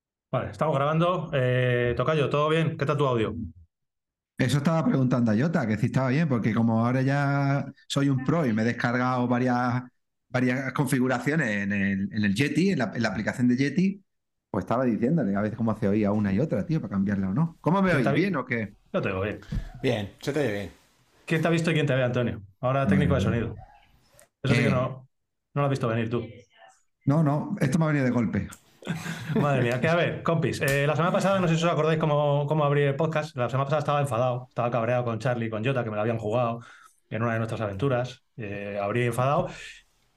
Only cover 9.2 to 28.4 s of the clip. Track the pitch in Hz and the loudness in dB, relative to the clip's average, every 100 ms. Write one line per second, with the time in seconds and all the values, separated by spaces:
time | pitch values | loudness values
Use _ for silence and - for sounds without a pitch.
9.2 | 123 123 127 123 123 120 127 _ _ _ | 0 0 2 0 0 -2 -6 _ _ _
10.2 | _ 127 123 131 131 - 135 131 127 123 | _ -2 0 0 -4 -2 0 0 0 0
11.2 | 139 160 123 101 101 101 98 98 98 110 | 0 0 0 -2 -2 0 0 0 -2 0
12.2 | 104 98 147 151 190 160 110 - 113 104 | 0 2 0 2 2 0 -2 -2 -2 0
13.2 | 104 101 123 123 139 156 190 196 - _ | -4 0 2 2 2 2 0 -2 -12 _
14.2 | _ _ _ 95 - 120 127 101 117 165 | _ _ _ -6 -2 0 2 0 0 0
15.2 | 101 101 107 104 113 107 98 107 101 107 | 0 0 -2 -2 -4 0 0 2 2 2
16.2 | 101 95 156 107 90 165 101 101 98 98 | 2 0 0 -2 -2 -4 -2 -2 0 0
17.2 | 95 120 165 - 147 196 185 156 123 143 | 0 0 -2 -2 0 2 4 2 2 2
18.2 | 196 151 - 120 104 - _ 185 117 95 | 0 -2 -4 -4 -4 -10 _ -4 -2 -2
19.2 | 101 - - - - - 131 110 101 - | -4 -6 -6 -6 -6 -4 -2 -2 -4 -8
20.2 | 147 147 127 101 92 - _ _ _ _ | -4 -2 -2 -2 -8 -14 _ _ _ _
21.2 | - 160 170 165 170 156 135 131 123 123 | -4 0 2 2 2 0 2 2 2 0
22.2 | 123 95 - _ 127 135 135 - 139 135 | -2 -4 -12 _ -2 0 2 4 4 2
23.2 | 107 117 98 - - - _ _ _ - | 2 0 -2 -8 -16 -20 _ _ _ -20
24.2 | - _ 131 139 117 127 123 - - _ | -20 _ 0 2 2 2 -2 -6 -16 _
25.2 | _ _ _ 143 143 139 120 113 117 120 | _ _ _ -2 0 0 0 0 -2 -4
26.2 | 117 - - _ - _ _ _ - 151 | -6 -14 -20 _ -20 _ _ _ 0 2
27.2 | 147 151 - - 135 160 156 147 127 120 | 2 0 -4 -2 0 2 2 2 2 2
28.2 | 110 101 | 0 -2